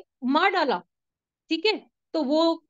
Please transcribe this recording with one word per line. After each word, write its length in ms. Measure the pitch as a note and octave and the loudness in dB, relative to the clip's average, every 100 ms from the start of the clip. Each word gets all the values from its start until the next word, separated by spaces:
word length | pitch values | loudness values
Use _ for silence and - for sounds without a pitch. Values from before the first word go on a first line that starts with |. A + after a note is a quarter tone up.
| - _ | -8 _
मार 280 | B3+ D4 F#4+ | -2 2 2
डाला, 300 | F4+ C#4 F3+ - _ _ _ _ _ _ | 2 0 -2 -6 _ _ _ _ _ _
ठीक 160 | E4 G#4+ | -2 -2
है, 220 | F4 - _ _ | -4 -8 _ _
तो 100 | D#4+ | -4
वो 420 | C4 D#4 E4 D#4+ | 0 2 2 0